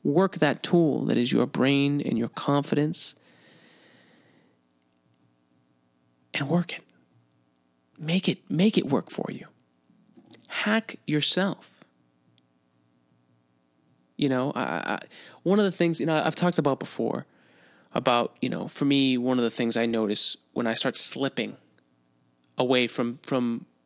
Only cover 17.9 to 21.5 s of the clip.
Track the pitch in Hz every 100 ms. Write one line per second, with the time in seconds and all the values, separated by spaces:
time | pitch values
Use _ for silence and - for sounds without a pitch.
17.9 | - 127 120 117 _ 127 - 98 - 143
18.9 | 139 135 127 123 127 117 - 117 117 117
19.9 | 113 107 104 - - _ - 117 117 135
20.9 | - - 135 135 - 104